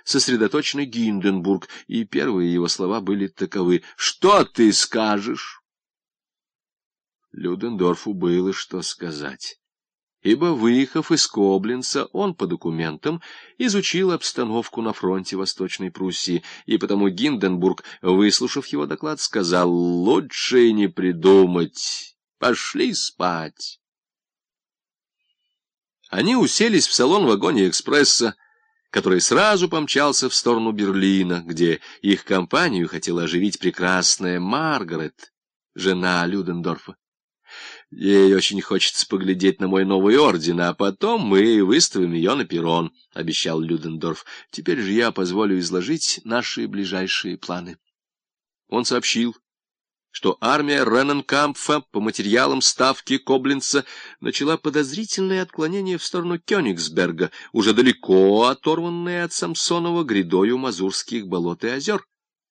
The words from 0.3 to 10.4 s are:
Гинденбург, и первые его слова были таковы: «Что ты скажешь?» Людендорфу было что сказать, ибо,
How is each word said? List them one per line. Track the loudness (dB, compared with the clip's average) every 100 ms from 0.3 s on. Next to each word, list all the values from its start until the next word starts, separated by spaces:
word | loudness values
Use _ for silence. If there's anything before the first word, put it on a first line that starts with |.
| 2 2 0 -2 -4 -6
Гинденбург, | -2 -2 0 0 0 0 -2 -2 -20 -8
и | -6
первые | -4 -4 -2 -2 0
его | 0 -2
слова | -2 -4 -4
были | -2 -4 -4
таковы: | -6 -8 -2 0 0 -2 -8
«Что | -6 0 4 4
ты | 4 4 4
скажешь?» | 4 0 -2 -2 -2 -4 -8 -10 -16 _ _ _ _ _ _ _ _ _ _ _ _ _ _ _ _ _
Людендорфу | -10 -6 -6 -6 -2 0 0 -4
было | -4 0 0 0
что | -4 -8 -10
сказать, | -10 -10 -10 -10 -12 -12 -16 -18 _ _ _ _ _ _
ибо, | 0 2